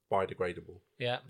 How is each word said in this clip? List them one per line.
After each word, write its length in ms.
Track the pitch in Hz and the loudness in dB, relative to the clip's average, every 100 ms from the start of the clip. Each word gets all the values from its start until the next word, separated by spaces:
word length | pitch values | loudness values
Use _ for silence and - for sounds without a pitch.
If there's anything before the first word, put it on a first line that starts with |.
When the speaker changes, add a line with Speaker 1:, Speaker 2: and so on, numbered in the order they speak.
| - | 0
Speaker 1:
biodegradable. 680 | 98 92 92 90 82 - - _ - | 2 2 0 -2 -2 -10 -18 _ -4
Speaker 2:
Yeah. 200 | 123 123 | -2 -2